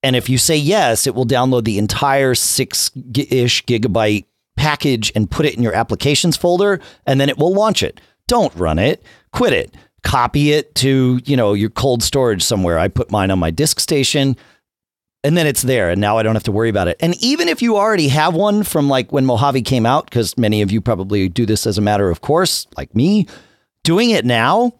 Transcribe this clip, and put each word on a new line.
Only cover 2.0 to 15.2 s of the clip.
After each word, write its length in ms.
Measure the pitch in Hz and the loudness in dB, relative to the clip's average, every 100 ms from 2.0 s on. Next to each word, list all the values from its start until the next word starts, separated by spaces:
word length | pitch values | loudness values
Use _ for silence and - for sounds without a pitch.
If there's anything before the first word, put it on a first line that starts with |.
| 143 139 135 | 0 2 2
six 560 | 120 - - 127 - - - 127 | 0 -2 -2 -4 -4 -6 -6 -6
gi-, 140 | 120 - | -6 0
ish 320 | 131 120 - - | 0 0 -2 -2
gigabyte 580 | 117 110 101 110 107 - _ _ - | -2 0 0 0 0 -4 _ _ -4
package 560 | 147 147 151 120 107 | -2 0 0 0 -2
and 160 | 110 101 | -2 -2
put 160 | - 151 | 0 -2
it 80 | |
in 80 | 113 | 0
your 120 | 117 | -2
applications 640 | 92 117 - 143 143 175 151 | 0 -2 -2 0 0 0 0
folder, 440 | 175 175 202 190 - - - | 0 2 0 -2 -6 -12 -2
and 140 | 135 | 0
then 80 | 139 | 0
it 100 | 139 | 0
will 140 | 156 | 0
launch 280 | 196 214 - | 2 0 0
it. 160 | 76 - _ _ - | -4 -8 _ _ -2
Don't 260 | 240 180 85 | 0 0 -2
run 220 | 85 78 | -2 0
it. 220 | 113 - - - _ | 0 -2 -10 -20 _
Quit 200 | - 240 | -2 0
it. 220 | 110 - - _ _ | 0 -4 -12 _ _
Copy 460 | - 131 120 147 147 | -2 0 0 2 2
it 220 | 151 - - | 0 -2 -2
to, 440 | 131 135 127 127 | 2 2 2 0
you 120 | 123 135 | 0 0
know, 180 | 107 | 2
your 160 | 104 107 | 0 -2
cold 320 | - 135 123 | -2 -2 0
storage 400 | 107 139 123 98 | -2 0 0 0
somewhere. 340 | - 104 90 82 | -2 0 0 0
I 100 | 92 | 0
put 220 | - - | -2 -2
mine 180 | 107 95 | -2 0
on 80 | 95 | 0
my 140 | 82 | -2
disk 260 | 80 - - | 0 -2 -2
station, 580 | - 151 131 151 135 123 - _ _ _ _ _ _ _ | -2 -2 0 0 -2 -4 -10 _ _ _ _ _ _ _